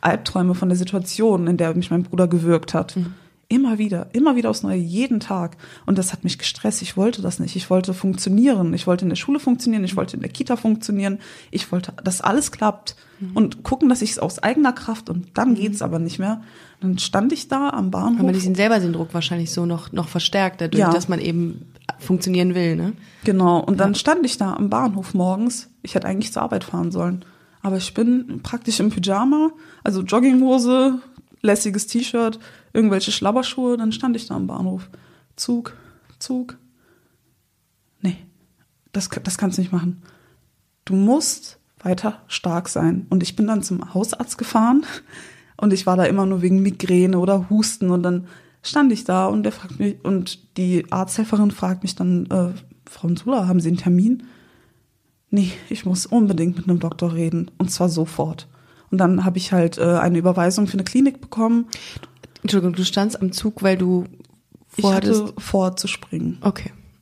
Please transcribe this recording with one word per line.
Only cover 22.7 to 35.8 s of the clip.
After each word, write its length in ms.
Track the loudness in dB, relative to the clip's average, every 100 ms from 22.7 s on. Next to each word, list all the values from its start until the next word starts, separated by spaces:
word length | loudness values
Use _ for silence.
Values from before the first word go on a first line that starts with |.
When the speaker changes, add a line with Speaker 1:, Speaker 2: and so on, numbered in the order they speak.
| 0
Speaker 2:
ne? 160 | -2 -6 -16 -4
Speaker 1:
Genau. 340 | 0 4 4 4
Und 200 | 2 2
dann 120 | 2
Speaker 2:
Ja. 60 | 2
Speaker 1:
stand 260 | 2 2
ich 140 | 0 0
da 160 | -4
am 160 | -2 0
Bahnhof 420 | 0 0 -2 -4
morgens. 560 | 0 0 0 -2 -4 -12 _
Ich 140 | -4 -4
hätte 100 | -2
eigentlich 260 | -4 -4
zur 100 | -4
Arbeit 200 | -4 -4
fahren 300 | -4 -4 -4
sollen. 320 | -2 -2 -4 -8 _ _ _
Aber 140 | -4 -4
ich 140 | -4
bin 460 | -2 2 2 -2 -10
praktisch 340 | -8 -8 -4 0
im 120 | 0
Pyjama, 600 | 0 -2 0 2 4 2 -2 -20 -6
also 160 | -4 -2
Jogginghose, 1000 | 0 4 6 6 6 4 4 4 4 2 -8 -20 -20 _
lässiges 460 | 2 2 2 -4 -2
T-Shirt, 500 | -4 -2 -2 -2 -4 -14 -20 _
irgendwelche 400 | 2 2 2 0
Schlabberschuhe. 640 | -2 0 0 -2 -2 -2 0
Dann 160 | -2
stand 240 | -2 -2 -2
ich 100 | -4
da 80 | -6
am 100 | -4
Bahnhof. 420 | -4 -4 -4 -10 -20 _ _ _ -10
Zug, 380 | -4 -4 -4 -16